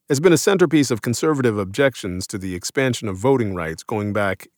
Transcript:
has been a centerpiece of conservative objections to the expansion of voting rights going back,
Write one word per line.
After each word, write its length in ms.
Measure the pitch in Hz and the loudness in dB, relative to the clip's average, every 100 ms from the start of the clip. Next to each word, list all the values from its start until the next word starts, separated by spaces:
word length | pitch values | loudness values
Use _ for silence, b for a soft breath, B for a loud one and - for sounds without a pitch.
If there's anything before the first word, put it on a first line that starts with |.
| - | -4
has 120 | 135 | 2
been 120 | 180 | 6
a 40 | 165 | 6
centerpiece 540 | - 190 175 156 135 | 4 2 4 4 2
of 120 | 120 | 0
conservative 540 | - 117 160 147 123 104 | -4 -2 0 0 0 0
objections 720 | 95 98 139 - 101 90 - | -4 0 0 0 -8 -8 -8
to 100 | 104 | -8
the 180 | 92 | -8
expansion 540 | 90 - - 131 120 110 | -8 -6 -2 -2 -2 -6
of 80 | 92 | -4
voting 380 | 123 135 107 | 0 0 0
rights 300 | 90 82 82 | -4 -6 -8
going 280 | - 110 104 | -6 -4 -4
back, 360 | 101 101 95 - | -2 -2 -4 -10